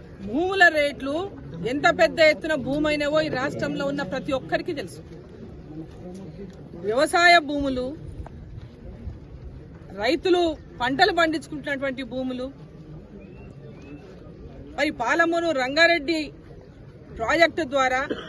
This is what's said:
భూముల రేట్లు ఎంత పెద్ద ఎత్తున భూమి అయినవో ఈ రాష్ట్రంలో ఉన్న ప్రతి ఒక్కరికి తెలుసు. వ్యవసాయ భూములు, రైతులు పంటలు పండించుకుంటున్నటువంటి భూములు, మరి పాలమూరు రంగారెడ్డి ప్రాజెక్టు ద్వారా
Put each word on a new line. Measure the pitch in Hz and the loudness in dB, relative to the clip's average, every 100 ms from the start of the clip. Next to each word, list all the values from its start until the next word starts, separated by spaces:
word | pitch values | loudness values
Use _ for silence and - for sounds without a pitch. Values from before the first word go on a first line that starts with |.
| - - 196 | -18 -12 -4
భూముల | 254 370 392 349 311 | 0 0 6 6 6
రేట్లు | 285 - 269 311 392 - - - 214 | 2 0 -4 -4 -4 -8 -12 -8 -4
ఎంత | 277 349 330 | 2 4 6
పెద్ద | 330 330 311 | 4 6 6
ఎత్తున | 302 311 302 240 | 6 0 -2 0
భూమి | 294 302 | 0 2
అయినవో | 330 294 311 311 | 2 2 2 2
ఈ | 254 | 0
రాష్ట్రంలో | 277 - 294 294 277 | -2 -2 -4 -2 -2
ఉన్న | 285 277 | -2 -2
ప్రతి | 262 - 262 | -4 -2 -2
ఒక్కరికి | - 320 - 277 | 0 -2 -2 -6
తెలుసు. | 190 - - - - - - - - 156 160 165 175 185 190 170 196 - - 170 190 | -6 -12 -16 -18 -18 -16 -16 -14 -14 -14 -14 -14 -14 -12 -12 -12 -14 -14 -16 -8 -2
వ్యవసాయ | 233 311 359 349 349 285 | 2 4 6 8 8 6
భూములు, | 285 277 254 254 302 - - - - - - - - - - - - - - - - - - - 190 | 0 0 -2 -4 -8 -12 -12 -12 -14 -14 -14 -16 -16 -16 -12 -12 -12 -16 -16 -16 -16 -16 -18 -14 -2
రైతులు | 226 330 370 349 339 196 - - | 2 2 4 6 4 0 -8 -2
పంటలు | 240 277 381 339 | 0 4 6 6
పండించుకుంటున్నటువంటి | 330 311 - 294 254 277 269 254 240 | 4 2 -4 -8 -4 -2 -2 -4 -6
భూములు, | 254 254 254 262 - - - - - - 208 190 135 170 - 139 147 143 147 - - - - - - - - | -4 -4 -4 -6 -10 -18 -18 -16 -16 -16 -16 -16 -16 -16 -16 -16 -16 -16 -16 -16 -18 -18 -18 -16 -16 -12 -2
మరి | 294 - | -2 0
పాలమూరు | 233 311 339 339 339 277 | 0 2 2 2 0 0
రంగారెడ్డి | 254 285 339 339 277 320 294 - - - - - - - - - | 0 4 6 6 2 -2 -2 -10 -18 -18 -20 -20 -20 -18 -16 -6
ప్రాజెక్టు | 226 311 330 - 277 | 0 6 6 4 0
ద్వారా | 269 262 254 285 - | 2 4 2 -2 -6